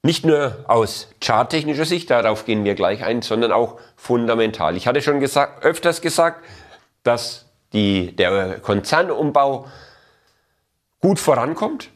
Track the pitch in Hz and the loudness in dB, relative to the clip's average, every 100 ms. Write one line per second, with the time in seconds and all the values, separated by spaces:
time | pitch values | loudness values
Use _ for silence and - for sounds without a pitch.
0 | 170 165 165 151 139 101 - 117 107 - | 0 0 2 2 0 -6 0 2 2 -4
1 | - _ - 110 127 160 151 143 156 175 | -16 _ 0 2 2 -2 -2 -2 -2 -4
2 | 170 120 110 107 - 107 101 101 92 104 | 0 2 2 -2 -2 0 0 0 0 0
3 | 101 117 - 110 117 110 117 - - _ | -4 -4 -2 0 2 2 0 -6 -20 _
4 | - 120 117 113 110 107 78 90 120 135 | -2 0 2 2 0 0 -2 0 0 0
5 | 139 143 135 143 139 - - 165 175 165 | 0 0 0 0 0 0 0 2 -2 -2
6 | 165 - 170 165 - - - - _ _ | -2 0 0 -2 -20 -20 -20 -20 _ _
7 | 120 120 - - _ _ _ 107 101 98 | 0 0 -4 -14 _ _ _ 0 2 2
8 | 90 - 90 98 95 - - 101 - 156 | -2 0 0 2 -2 -6 -2 -2 0 0
9 | 180 120 151 143 139 127 131 - - _ | 0 -2 0 2 2 -2 -10 -20 -20 _
10 | _ _ _ _ _ _ _ _ _ _ | _ _ _ _ _ _ _ _ _ _
11 | 185 196 - 127 127 165 214 302 - | 0 2 2 2 0 -2 -6 -6 -12